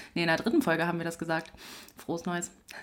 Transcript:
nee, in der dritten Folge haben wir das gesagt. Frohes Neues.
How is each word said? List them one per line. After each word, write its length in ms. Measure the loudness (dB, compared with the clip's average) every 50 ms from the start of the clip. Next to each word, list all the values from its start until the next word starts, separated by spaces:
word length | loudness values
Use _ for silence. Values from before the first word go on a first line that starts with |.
| -14 -6 -2
nee, 80 | 0 4
in 60 | 4
der 100 | 4 4
dritten 240 | 4 4 4 4 4
Folge 240 | 4 4 4 4
haben 100 | 2 2
wir 80 | 0 -2
das 140 | -4 -4 -4
gesagt. 340 | -2 0 0 -2 -2 -6 -14 -18 -18 -16 -16 -16 -18 -20 -20 -16
Frohes 260 | -6 -4 -4 -2 -2
Neues. 260 | -2 -2 -2 -4 -6 -10 -18 -20 -18 -16 -14